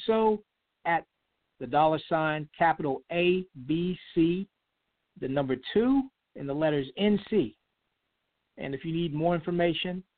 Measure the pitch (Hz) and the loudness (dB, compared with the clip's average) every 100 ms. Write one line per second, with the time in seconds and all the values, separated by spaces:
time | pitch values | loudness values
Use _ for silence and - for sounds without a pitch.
0 | - 220 220 208 - _ _ _ 170 165 | 0 2 2 0 -6 _ _ _ -2 -2
1 | - _ _ _ _ _ 123 147 156 156 | -4 _ _ _ _ _ -2 2 2 2
2 | - 165 156 151 151 - 165 160 151 131 | -2 -2 0 -2 -8 0 2 2 -2 -4
3 | - 170 175 185 185 139 127 160 175 180 | -4 0 2 2 -2 -14 -4 -2 -2 -4
4 | - 175 165 180 196 _ _ _ _ _ | -4 2 2 2 -6 _ _ _ _ _
5 | _ - 131 139 135 131 - 202 247 269 | _ -10 -4 -2 -2 -4 0 2 4 2
6 | 262 _ _ - 139 139 156 147 135 - | 0 _ _ -12 -6 -2 0 0 -4 -2
7 | 208 202 - 214 117 - _ _ _ _ | 0 0 0 -2 -2 -8 _ _ _ _
8 | _ _ _ _ _ - 143 135 165 165 | _ _ _ _ _ -12 -10 -8 -6 -4
9 | 170 147 165 175 170 175 170 156 180 180 | -2 0 0 0 -2 0 0 0 -6 -8
10 | - | -12